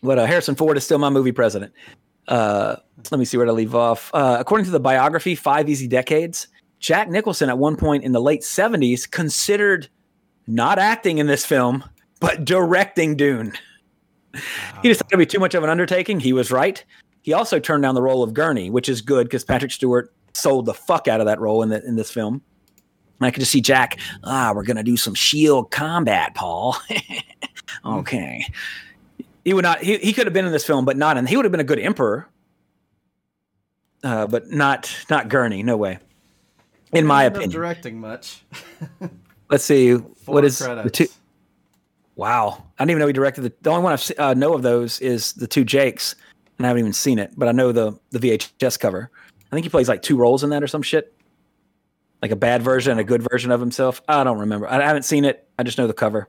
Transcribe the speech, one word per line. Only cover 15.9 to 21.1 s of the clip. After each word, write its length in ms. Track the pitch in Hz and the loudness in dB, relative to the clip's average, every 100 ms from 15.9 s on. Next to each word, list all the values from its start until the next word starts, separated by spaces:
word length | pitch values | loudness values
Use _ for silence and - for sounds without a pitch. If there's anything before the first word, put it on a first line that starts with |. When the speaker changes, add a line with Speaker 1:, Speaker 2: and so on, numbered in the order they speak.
| 180 180 196 | 0 -2 -2
Speaker 1:
He 140 | 127 | 0
was 180 | 127 120 | 0 2
right. 340 | 127 160 - - _ _ _ | 2 0 -2 -14 _ _ _
He 100 | - | -2
also 240 | 156 233 170 | 0 2 -2
turned 240 | - 151 | 0 0
down 140 | 139 131 | 2 2
the 60 | |
role 180 | 131 131 | 2 0
of 140 | 117 110 | 0 0
Gurney, 340 | 160 131 92 | 0 0 -2
which 180 | 120 120 | -4 -2
is 140 | 123 | -6
good 260 | 110 135 120 | 0 0 2
'cause 160 | 127 | -2
Patrick 280 | - 131 135 | -2 -2 -2
Stewart 420 | - 131 123 120 _ _ - | -4 0 0 -2 _ _ -4
sold 320 | 139 135 113 | 0 0 0
the 60 | 101 | -6
fuck 320 | - 170 | -2 -2
out 120 | - | 0